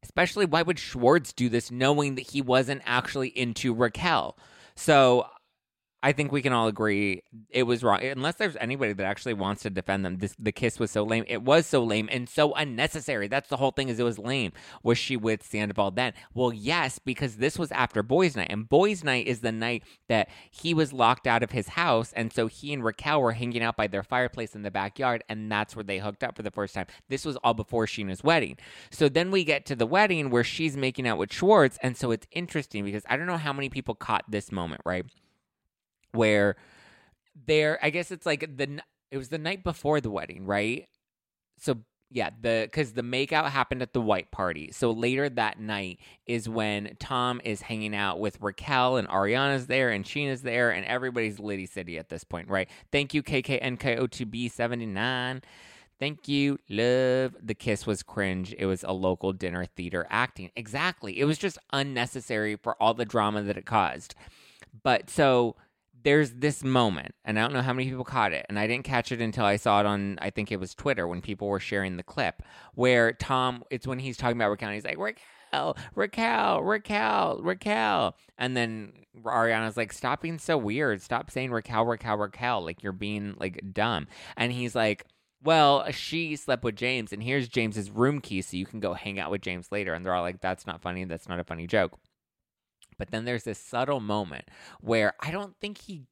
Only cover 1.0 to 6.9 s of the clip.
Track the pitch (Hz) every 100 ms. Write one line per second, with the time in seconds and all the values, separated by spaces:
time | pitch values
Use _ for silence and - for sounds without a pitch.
1 | 123 170 135 - 123 117 - 123 131 147
2 | 143 131 131 139 127 127 127 139 - 123
3 | - 139 131 - 120 113 131 113 120 -
4 | 175 147 65 - - - - - - 143
5 | 131 123 - - _ _ _ _ _ _
6 | 139 143 147 139 135 123 113 104 107